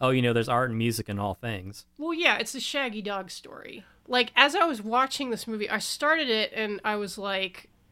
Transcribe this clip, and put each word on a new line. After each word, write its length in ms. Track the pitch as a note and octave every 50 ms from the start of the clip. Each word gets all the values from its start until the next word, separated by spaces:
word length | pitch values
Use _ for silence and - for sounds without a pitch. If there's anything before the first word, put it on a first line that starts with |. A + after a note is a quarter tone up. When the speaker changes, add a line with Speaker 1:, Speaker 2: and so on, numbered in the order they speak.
Speaker 1:
"Oh, 80 | C3 B2+
you 140 | C3 C3 B2
know, 100 | A#2+ A#2
there's 160 | A#2 A2+ A#2+
art 200 | B2 A#2+ B2+ B2
and 80 | A2+ A2+
music 300 | A2+ A#2 A2+ A2+ G#2+ -
in 120 | G#2 G2+
all 160 | G2+ G2+ F#2
things." 500 | - - A#2 A2 F#2+ F2+ F#2+ G#2 - - _ _ -
Speaker 2:
Well, 140 | D4 E4 E4
yeah, 240 | D#4+ F4 C#4 G#3+ -
it's 180 | A#3+ - -
a 40 | C4
Shaggy 420 | - - - C#4+ C4+ B3 G#3 G#3+ F#3+
Dog 260 | G3+ G3+ G3 F#3+ F3+
story. 540 | - - - - - - - - - - - - _ _ _ -
Like, 240 | B3 B3 A#3+ - -
as 200 | B3 C4+ C#4+ D4
I 80 | G4+ E4+
was 180 | E4+ C#4 G#3+
watching 480 | G3+ A3 A3+ B3+ C4 C4 - - C#4 B3
this 160 | A3+ G#3+ - A#3
movie, 220 | A3 G#3 G#3 -
I 80 | G#3+ G#3+
started 520 | - - - - D4 D4 D#4+ E4 D4+ B3+
it 220 | A3 A3 G#3+ - -
and 260 | A3 A3 G#3 G#3 F#3+ -
I 120 | G#3+ G#3+
was 220 | G#3 G3+ F#3+ - A3
like, 520 | G3 G3+ G3 F#3+ F#3+ F#3 F#3 - - _ _ _ _ _